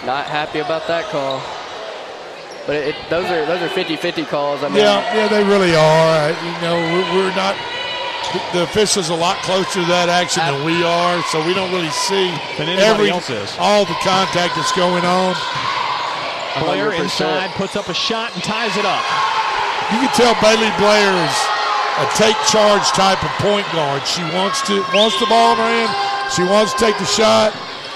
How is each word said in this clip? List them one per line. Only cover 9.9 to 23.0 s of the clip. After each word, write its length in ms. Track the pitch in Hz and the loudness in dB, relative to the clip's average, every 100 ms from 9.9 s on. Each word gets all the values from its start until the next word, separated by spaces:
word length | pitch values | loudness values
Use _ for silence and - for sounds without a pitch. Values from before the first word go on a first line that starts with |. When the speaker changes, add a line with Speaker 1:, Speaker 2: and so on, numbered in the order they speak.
| 175 175 | 2 2
Speaker 2:
action 320 | 175 180 - | 2 2 0
than 240 | 165 139 151 | 0 0 0
we 160 | 170 | 0
are, 320 | 170 170 175 175 165 | 2 2 2 0 0
so 80 | 160 156 | -2 0
we 80 | 185 | 0
don't 160 | 185 | 0
really 160 | 180 165 - | -2 -2 -2
see 320 | - 196 185 165 - - | -2 0 0 -2 -6 -6
Speaker 3:
Than 80 | 156 | -4
anybody 400 | 180 208 214 202 | 2 4 4 2
Speaker 2:
every, 80 | 180 | 0
Speaker 3:
else 160 | 170 | -4
is. 240 | 117 101 - | -6 -6 -2
Speaker 2:
all 320 | 180 208 196 | 2 4 2
the 80 | 170 | 0
contact 560 | 190 190 185 175 175 170 | 0 2 2 0 0 -2
that's 160 | 151 - | -2 0
going 320 | 180 180 175 | 2 2 2
on. 240 | 180 185 175 - - - - - 196 - - - - - - | 2 2 -2 -4 -4 -4 -2 -2 -2 -4 -6 -6 -8 -6 -4
Speaker 3:
Blair 320 | 160 190 208 | -2 0 -2
Speaker 1:
Hundred 160 | 180 147 | -2 -4
percent. 240 | - 180 | -2 -2
Speaker 3:
inside, 180 | 185 185 - | -2 -4 -4
puts 240 | 190 202 | -4 -4
up 80 | 196 | -4
a 80 | 170 | -4
shot 400 | - 226 233 180 | -2 -2 -4 -6
and 80 | |
ties 320 | - 214 233 190 | -4 -2 -2 0
it 80 | |
up. 160 | 202 165 - - - - - - - - - 220 | 0 0 0 0 0 0 -2 -2 -2 -4 -2 0
Speaker 2:
You 80 | |
can 80 | 262 | 2
tell 240 | - 240 220 | 4 4 4
Bailey 240 | 214 220 220 196 | 4 4 2 2
Blair 320 | 202 214 202 185 | 4 4 4 2
is 120 | 156 - - - - - - - | 0 0 -2 -2 -2 -2 -2 -2
a 40 | 135 - | -2 2
take 160 | 220 214 - | 2 2 2
charge 320 | 214 208 202 - - | 4 4 4 2 2